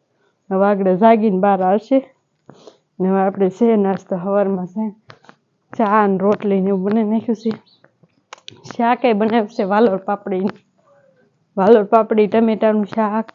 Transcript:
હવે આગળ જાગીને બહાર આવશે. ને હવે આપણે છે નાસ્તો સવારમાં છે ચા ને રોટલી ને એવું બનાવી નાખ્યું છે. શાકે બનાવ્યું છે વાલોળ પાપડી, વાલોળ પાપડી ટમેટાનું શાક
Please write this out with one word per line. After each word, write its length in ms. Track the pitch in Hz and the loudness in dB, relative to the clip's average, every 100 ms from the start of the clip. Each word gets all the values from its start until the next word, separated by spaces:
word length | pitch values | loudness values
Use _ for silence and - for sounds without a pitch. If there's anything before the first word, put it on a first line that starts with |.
| _ _ _ _ _ | _ _ _ _ _
હવે 160 | 190 196 | 0 2
આગળ 200 | 202 196 180 | 2 0 2
જાગીને 360 | 226 233 220 185 202 | 4 4 2 0 0
બહાર 140 | 196 185 | 0 0
આવશે. 280 | 208 - 269 262 _ _ _ - - - _ _ - | -2 0 0 0 _ _ _ -20 -20 -20 _ _ -6
ને 80 | 185 | -2
હવે 100 | 190 | 0
આપણે 260 | 190 190 190 185 | 0 0 -2 0
છે 180 | 233 220 | 0 2
નાસ્તો 380 | 196 185 - 185 | 0 -4 -6 -8
સવારમાં 440 | 190 202 196 190 180 | -4 -2 -2 -4 -8
છે 120 | 180 220 196 _ - - _ _ _ _ | -8 -10 -10 _ -20 -20 _ _ _ _
ચા 300 | - 208 214 202 | -4 0 2 2
ને 100 | 190 | 2
રોટલી 380 | 196 202 208 196 | 0 0 0 -2
ને 60 | 190 | 0
એવું 120 | 196 | -2
બનાવી 280 | 190 226 208 | -2 -2 0
નાખ્યું 280 | 220 220 214 | -2 -4 -4
છે. 100 | 226 - - _ _ _ _ _ _ - - - - | -4 -6 -12 _ _ _ _ _ _ -20 -20 -20 -16
શાકે 380 | - 233 247 254 208 | -4 -2 0 0 0
બનાવ્યું 320 | 220 233 208 - | 2 0 -2 -4
છે 80 | 190 | -2
વાલોળ 300 | 208 226 190 - | 2 2 0 -4
પાપડી, 400 | 202 - 190 196 - _ _ _ _ _ _ _ _ _ - | -8 -6 -4 -4 -6 _ _ _ _ _ _ _ _ _ -2
વાલોળ 300 | 190 226 202 | 4 4 4
પાપડી 360 | 226 220 220 208 | 0 2 0 0
ટમેટાનું 540 | 226 226 214 220 214 196 | 2 0 0 0 0 -2
શાક 340 | 220 214 214 220 | -4 -4 -4 -6